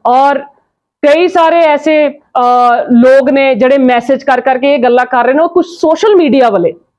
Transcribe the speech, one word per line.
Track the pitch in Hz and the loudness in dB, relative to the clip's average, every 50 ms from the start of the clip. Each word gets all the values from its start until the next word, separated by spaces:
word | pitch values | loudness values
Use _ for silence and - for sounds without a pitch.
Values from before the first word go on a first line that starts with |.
| - | -4
ਔਰ | 233 247 262 277 285 285 277 - - _ _ _ _ _ _ _ _ _ - - | -2 0 0 0 0 -2 -4 -8 -12 _ _ _ _ _ _ _ _ _ -2 0
ਕਈ | 285 294 320 359 | 0 2 2 0
ਸਾਰੇ | 349 - 359 330 320 330 339 | 0 0 0 0 2 2 2
ਐਸੇ, | 339 311 294 277 285 311 311 302 302 | 2 0 0 -2 -2 0 0 0 0
ਅਹ, | 285 285 - _ _ - - 247 247 247 247 247 240 233 - - - | -2 -4 -8 _ _ -4 -2 0 0 0 0 0 0 0 -2 -2 0
ਲੋਕ | 247 233 247 254 262 277 262 269 | 2 2 4 4 4 2 2 0
ਨੇ | 269 269 269 269 262 | 0 0 0 0 0
ਜਿਹੜੇ | 202 254 254 277 | 0 0 0 0
ਮੈਸੇਜ | 277 262 254 247 240 240 240 269 254 - | 2 0 0 0 0 -2 -2 -4 -4 -2
ਕਰ | - 262 247 | -2 -2 -2
ਕਰਕੇ | 247 262 262 254 247 285 285 | 0 -2 -2 -2 0 -2 -2
ਇਹ | 285 240 | 0 0
ਗੱਲਾਂ | 247 240 247 254 | 0 0 0 -2
ਕਰ | 247 262 247 240 | -2 -2 -2 0
ਰਹੇ | 240 269 | 0 0
ਨੇ, | 294 330 | 0 0
ਉਹ | 339 | 0
ਕੁਛ | 339 359 320 | 0 -2 -4
ਸੋਸ਼ਲ | - - - - 311 330 320 - 427 415 | -4 -6 -4 -2 -2 -2 0 0 2 2
ਮੀਡੀਆ | 370 339 285 226 277 247 233 | 2 2 2 2 2 2 0
ਵਾਲੇ, | 202 190 170 190 - - _ _ _ | 0 -2 -2 -4 -6 -8 _ _ _